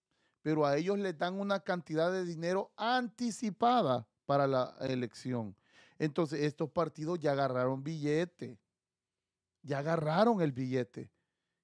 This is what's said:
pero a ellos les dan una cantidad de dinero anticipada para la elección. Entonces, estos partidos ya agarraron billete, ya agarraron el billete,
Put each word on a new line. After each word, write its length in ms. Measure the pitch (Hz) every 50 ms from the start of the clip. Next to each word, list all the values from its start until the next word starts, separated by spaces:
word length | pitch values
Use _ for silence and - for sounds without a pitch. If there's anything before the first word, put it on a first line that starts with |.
| _ _ _ _ _ _ _ _
pero 240 | - 151 156 151 147
a 100 | 143 143
ellos 240 | 147 165 190 202 202
les 180 | 202 185 165
dan 220 | 143 175 180 185 196
una 220 | 202 202 196 190
cantidad 500 | - - 180 175 - - 156 156 165 180
de 140 | 185 185 180
dinero 480 | 175 170 156 165 175 185 196 - - _
anticipada 1300 | - 214 233 254 254 247 208 - - 247 233 190 - 240 214 175 - 226 240 254 240 185 135 127 117 113 - _ _ _
para 200 | - 139 143 139
la 300 | 135 135 127 127 - - -
elección. 720 | 131 131 127 127 123 107 - - - 127 127 120 110 101 95 - _ _ _ - - - _
Entonces, 440 | - 151 156 139 185 170 131 156 143
estos 280 | 147 151 143 - 170 135
partidos 500 | - 175 165 156 - 160 156 156 185 170
ya 120 | 147 147
agarraron 500 | 139 139 139 131 127 127 127 131 135 135
billete, 800 | 135 156 165 156 143 147 147 160 180 175 - - 123 117 117 - _ _ _ _ _ _ _ _ _ _ _ _ _ _ _ _ _ _ _ _ -
ya 160 | 127 143 135
agarraron 600 | 143 160 165 165 151 151 160 185 220 240 233 190
el 100 | 165 147
billete, 580 | 127 135 131 127 127 127 120 - - - 98 - _ _ _ _ _ _ _ _ _ _